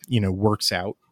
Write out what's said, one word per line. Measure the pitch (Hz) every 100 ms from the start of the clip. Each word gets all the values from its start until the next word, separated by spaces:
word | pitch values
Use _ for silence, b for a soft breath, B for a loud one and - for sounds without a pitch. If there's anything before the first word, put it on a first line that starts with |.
| -
you | 120
know, | 95
works | 92 107 107 -
out. | 92 98 - _